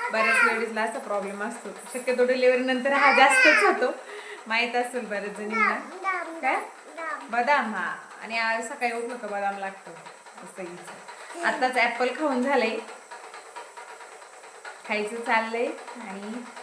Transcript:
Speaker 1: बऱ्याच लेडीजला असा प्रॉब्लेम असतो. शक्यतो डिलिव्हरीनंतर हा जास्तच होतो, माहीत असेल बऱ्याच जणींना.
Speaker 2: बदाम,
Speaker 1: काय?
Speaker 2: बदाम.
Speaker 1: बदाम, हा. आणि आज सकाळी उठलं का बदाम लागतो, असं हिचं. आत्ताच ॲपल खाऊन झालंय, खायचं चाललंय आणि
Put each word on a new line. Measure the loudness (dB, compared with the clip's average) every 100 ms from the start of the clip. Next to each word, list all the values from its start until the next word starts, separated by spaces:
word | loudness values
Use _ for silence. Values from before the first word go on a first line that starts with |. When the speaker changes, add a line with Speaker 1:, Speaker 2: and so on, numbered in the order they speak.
| -2
Speaker 1:
बऱ्याच | 2 4 6
लेडीजला | 4 2 -2 -2
असा | -2 -4
प्रॉब्लेम | -4 -4 -2 -6
असतो. | -6 -6 -12 -12 -8
शक्यतो | -6 -2 2
डिलिव्हरीनंतर | 4 6 6 4 2 2 2
हा | 6 6
जास्तच | 8 8 10 8 8
होतो, | 6 4 0 -2 -10 -14 -14 -14 -4
माहीत | -2 2 0
असेल | 0 -4 -4
बऱ्याच | -6 -6 -6
जणींना. | -4 0 2
Speaker 2:
बदाम, | 0 -6 -6 -4 -4 -6 -2
Speaker 1:
काय? | 0 0
Speaker 2:
बदाम. | -4 -14 -16 -10 -8 -8 -4
Speaker 1:
बदाम, | 0 4 4 2
हा. | -2 -4 -6 -12 -14
आणि | -6 -2
आज | 0 0 -4
सकाळी | -2 -2
उठलं | -2 -6 -6
का | -6
बदाम | -2 -2 -4
लागतो, | -8 -8 -16 -16 -16 -18 -20 -18
असं | -16 -10
हिचं. | -10 -10 -14 -16 -16 -16 -12 -2 0
आत्ताच | 2 2 4
ॲपल | 2 2 -2
खाऊन | 2 0 2
झालंय, | 4 4 2 -2 -8 -16 -16 -16 -16 -18 -16 -16 -14 -16 -16 -16 -16 -18 -20 -20 -20 -16 -16 -16 -6
खायचं | -4 -2 -4
चाललंय | 2 2 2 -2 -2 -4 -12 -12 -10
आणि | -10 -8 -8 -10 -14